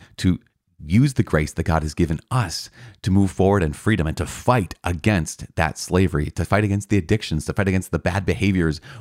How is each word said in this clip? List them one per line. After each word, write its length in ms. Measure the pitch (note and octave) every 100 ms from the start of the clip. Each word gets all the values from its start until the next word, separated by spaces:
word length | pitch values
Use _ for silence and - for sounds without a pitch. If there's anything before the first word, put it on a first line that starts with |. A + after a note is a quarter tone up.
| - -
to 220 | F#2 F2 - _ _ _ D2+
use 280 | G2 C#3+
the 100 | C3
grace 300 | E2+ D#2 D2+
that 100 | -
God 180 | E2 D#2+
has 120 | D2+
given 260 | - E2 D#2+ -
us 400 | B2+ F2 - - - - -
to 80 | -
move 200 | G2 G2
forward 320 | - F#2+ G2+
in 100 | D#2+
freedom 340 | C#2+ - G#2+ D#2
and 100 | D2+
to 80 | D#2
fight 500 | - - B2 F2+ -
against 720 | F2 E2+ G#2+ G2+ D#2 - - -
that 220 | D#2+ -
slavery, 520 | - F2 F#2+ D2 D2+
to 140 | - E2+
fight 180 | G2+
against 260 | G#2+ G2 -
the 80 | G2+
addictions, 480 | D#2+ G#2+ - D#2 -
to 80 |
fight 140 | F2 G2
against 240 | F#2+ -
the 80 | D#2+
bad 260 | F2+ F#2 F#2
behaviors 560 | F2 G2 F#2 D#2+ D2+ - -